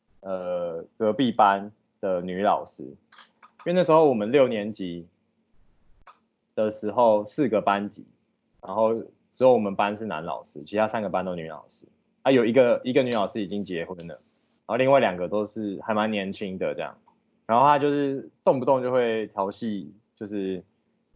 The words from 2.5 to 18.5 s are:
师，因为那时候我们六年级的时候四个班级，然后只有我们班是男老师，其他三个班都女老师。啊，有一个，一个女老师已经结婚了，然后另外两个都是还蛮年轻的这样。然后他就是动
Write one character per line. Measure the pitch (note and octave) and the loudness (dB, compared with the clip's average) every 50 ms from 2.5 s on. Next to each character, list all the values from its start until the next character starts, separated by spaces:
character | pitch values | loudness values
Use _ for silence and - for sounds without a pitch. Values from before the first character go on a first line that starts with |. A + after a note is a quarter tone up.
| E2+ C#2 - - | 2 2 -2 -8
师， | - - C#2 | -16 -18 -18
因 | C2 C#2+ _ _ _ - - - _ _ _ _ - _ _ - | -18 -18 _ _ _ -20 -20 -20 _ _ _ _ -20 _ _ -6
为 | E3+ F3 | -2 0
那 | F3+ E3+ | 0 2
时 | - | 4
候 | D#3 D#3+ D#3+ C#3+ | 6 6 6 6
我 | B2+ | 4
们 | G#2+ G#2 G#2+ | 2 -2 2
六 | B2+ D3 C3 A#2+ | 4 4 4 4
年 | A#2 G#2 G2+ A2 | 2 -4 -4 -6
级 | G2+ - F#2+ F2 E2+ F2 E2 - _ _ _ _ _ _ _ _ _ _ _ _ _ _ _ _ - _ _ - - _ _ _ _ _ _ _ - | -8 -8 -8 -8 -8 -10 -12 -16 _ _ _ _ _ _ _ _ _ _ _ _ _ _ _ _ -20 _ _ -20 -20 _ _ _ _ _ _ _ -4
的 | A2+ A2 G#2+ | -2 -2 -2
时 | G#2+ - G#2+ G#2+ | -2 -4 -8 -4
候 | G#2 B2 A#2+ A2+ G#2+ G#2 G#2+ | 2 4 6 6 6 4 2
四 | - - - D3 A2+ | -2 -4 -2 -2 2
个 | G#2+ G2+ | 2 0
班 | F#2 G#2 G2+ G2+ G#2 G2+ | 2 2 0 0 -2 -6
级， | - - - _ _ _ _ _ _ _ _ _ _ _ | -10 -14 -20 _ _ _ _ _ _ _ _ _ _ _
然 | - G2 F#2+ | -14 -8 -2
后 | G#2+ A2+ A2 A2+ | 0 2 2 2
只 | A2+ - - _ _ _ _ _ - B2 | 0 -6 -12 _ _ _ _ _ 2 4
有 | C3 | 6
我 | B2 A#2 | 6 6
们 | G#2+ G2 G2 | 2 -2 -2
班 | - G#2 G#2 G#2+ G#2+ | 0 -2 -2 -2 -4
是 | A2+ | -6
男 | G#2 E2+ D#2 E2 | -8 -6 -6 -6
老 | E2 C2+ A1+ - | -6 -8 -8 -10
师， | - - D2 D2 | -16 -18 -18 -16
其 | - G2+ G#2 | -6 0 0
他 | A2 A2 | 0 0
三 | - A2+ | 0 -4
个 | G#2 F#2+ | -6 -2
班 | E2+ F#2 F#2 | -4 -4 -4
都 | F#2 F2+ | -4 -6
女 | F2 D#2+ D#2+ | -8 -10 -12
老 | D#2 C2+ - _ | -14 -16 -18 _
师。 | - - - _ _ _ _ _ _ _ | -20 -20 -20 _ _ _ _ _ _ _
啊， | - C3 | 0 2
有 | C#3 B2 A2+ | 4 4 4
一 | A2 A2+ | 4 4
个， | C3 B2 A#2+ A2 - - | 4 4 4 4 0 0
一 | B2 | 0
个 | B2+ C#3+ B2+ | 0 0 0
女 | B2 | 2
老 | A#2+ A2 G2 F#2 | 0 0 -2 -2
师 | - A2+ | -4 -6
已 | G2+ | -8
经 | E2+ G2+ G#2 G2 | -6 -6 -8 -6
结 | F2+ F2+ E2 E2 | -6 -6 -8 -8
婚 | - F#2 F2 E2+ E2+ | -8 -10 -14 -14 -16
了， | C#2+ | -16
然 | - _ _ _ _ _ _ _ _ _ | -18 _ _ _ _ _ _ _ _ _
后 | - G#2+ B2 | -6 -2 0
另 | C3 C3 | 2 4
外 | C#3 C3+ | 4 4
两 | A#2 G2+ F2+ | 4 2 0
个 | F2 F2+ E2+ | -2 -6 -4
都 | G2+ G#2 G#2 | -2 -4 -4
是 | G2+ - A2+ G#2+ G2+ F#2+ C#2+ | -4 -6 -8 -8 -6 -8 -8
还 | - - G#2+ | -6 -4 -2
蛮 | G#2+ G#2+ A2 | 0 0 -2
年 | A2 G2+ F#2+ F#2+ | -2 -4 -4 -6
轻 | G2 - G#2+ F#2+ F#2+ F2+ | -8 -8 -10 -10 -8 -6
的 | F2+ D2+ D2 | -6 -6 -4
这 | D#2 | -6
样。 | D#2+ C2+ - _ _ _ _ _ _ _ _ _ _ | -8 -10 -10 _ _ _ _ _ _ _ _ _ _
然 | - A2+ A#2+ | 0 2 4
后 | C3+ | 4
他 | D3 D3 C#3+ | 4 4 4
就 | C#3+ D3 | 2 0
是 | C#3+ C#3+ C#3+ C#3 C3+ A#2+ A2 - _ _ - | 0 0 -2 -2 -4 -6 -10 -14 _ _ 0
动 | F#3+ | 0